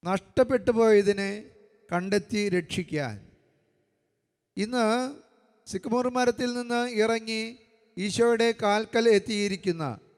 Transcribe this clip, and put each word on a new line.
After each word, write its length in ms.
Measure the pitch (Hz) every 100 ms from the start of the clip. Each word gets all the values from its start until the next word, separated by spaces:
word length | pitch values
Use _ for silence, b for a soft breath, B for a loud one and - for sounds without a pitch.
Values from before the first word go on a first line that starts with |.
| 170
നഷ്ടപ്പെട്ടു 640 | 190 - - 247 254 190 226
പോയതിനെ 520 | 226 208 202 202 196 208 - - _ _ _
കണ്ടെത്തി 500 | 175 185 202 - 220 208 180
രക്ഷിക്കാൻ. 600 | 170 - 170 156 131 104 - _ _ _ _ _ _ _ _ _ _ _ _ -
ഇന്ന് 220 | 208 247 220 233 254 285 _ _ _ _ -
സിക്മോർ 380 | 190 262 233 247 247
മരത്തിൽ 340 | 247 240 247 247
നിന്ന് 220 | 240 240 240 226
ഇറങ്ങി 400 | 220 226 220 220 226 240 _ _ _ -
ഈശോയുടെ 440 | 202 196 233 226 233 233
കാൽക്കൽ 420 | 214 208 220 233 233 208
എത്തിയിരിക്കുന്ന 680 | 196 208 202 190 185 165 147 107 _